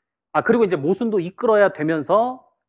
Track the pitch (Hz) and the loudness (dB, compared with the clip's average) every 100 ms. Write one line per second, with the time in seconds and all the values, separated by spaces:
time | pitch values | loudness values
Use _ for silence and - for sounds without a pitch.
0 | _ _ _ 151 180 233 202 165 147 190 | _ _ _ -2 2 2 2 0 -2 -2
1 | 233 202 170 - 240 208 196 - 156 160 | -2 -2 -4 -4 2 4 2 0 -4 -2
2 | 139 202 247 254 _ _ | 0 0 0 -6 _ _